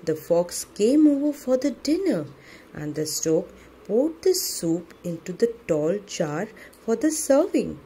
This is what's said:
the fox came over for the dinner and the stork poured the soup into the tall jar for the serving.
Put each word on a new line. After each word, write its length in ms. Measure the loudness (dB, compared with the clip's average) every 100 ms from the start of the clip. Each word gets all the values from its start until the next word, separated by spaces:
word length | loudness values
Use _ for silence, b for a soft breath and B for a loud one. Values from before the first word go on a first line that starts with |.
| -4
the 60 | -6
fox 500 | 0 0 0 -6 -10 0
came 260 | 4 8 6
over 180 | 6 0 -2 -2
for 120 | 0 0
the 60 | -4 -2
dinner 360 | 0 0 -2 -4 -14 B B B
and 200 | -12 -8
the 140 | -6 -6
stork 340 | -4 0 0 -2 B B -20 -2
poured 340 | 0 0 0 0
the 80 | 0
soup 580 | -2 -4 -2 -2 -6 -14 -10
into 220 | -10 -10
the 180 | -2 -2 -2 -2
tall 260 | 0 0 -2 -8 -6
jar 300 | -4 -4 -8 -12 B -12 -4
for 100 | 0 0
the 40 | -2
serving. 500 | 2 2 4 0 -2 -8